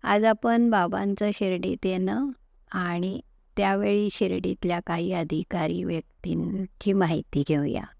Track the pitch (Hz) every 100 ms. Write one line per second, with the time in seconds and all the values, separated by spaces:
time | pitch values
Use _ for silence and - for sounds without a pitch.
0 | - 208 220 220 240 233 233 214 175 190
1 | 196 196 208 202 196 180 185 - 185 185
2 | 185 214 277 254 _ _ _ 190 175 175
3 | 185 196 - _ _ - 196 196 208 202
4 | 208 - 190 185 185 185 175 175 - 170
5 | 175 180 165 160 180 180 160 170 - 165
6 | - _ 175 165 165 190 190 - 208 196
7 | 175 160 - 147 143 151 143 - - -